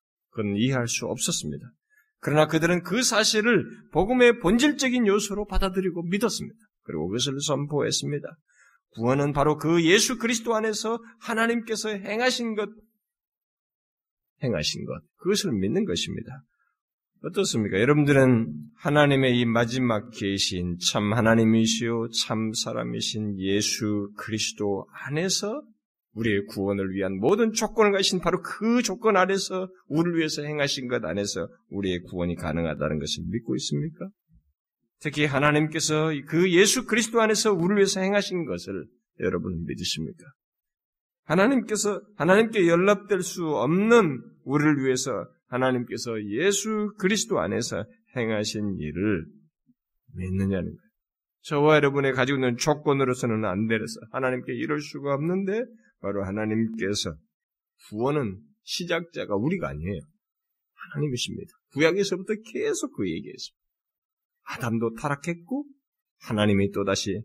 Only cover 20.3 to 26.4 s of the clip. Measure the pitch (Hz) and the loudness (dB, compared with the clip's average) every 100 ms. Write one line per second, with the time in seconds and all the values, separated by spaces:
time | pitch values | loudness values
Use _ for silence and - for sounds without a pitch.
20.3 | 98 - 92 87 87 - 117 104 98 107 | 0 -2 -2 -4 -2 -2 0 0 2 4
21.3 | 113 110 113 113 113 117 117 117 117 - | 6 6 6 4 0 -2 -2 -4 -4 -4
22.3 | 110 110 110 120 117 117 113 - 110 107 | -2 -4 -4 -6 -4 -4 -4 -4 -4 -4
23.3 | 98 95 101 104 - 107 104 101 - - | -2 0 0 0 -2 -2 -2 -4 -10 -6
24.3 | 110 - - 104 98 - - 135 151 185 | -4 -4 -4 -2 -4 -6 -14 -6 -4 -2
25.3 | - 208 269 - _ _ _ _ 107 113 | -2 -4 -8 -12 _ _ _ _ -4 0
26.3 | 101 | 0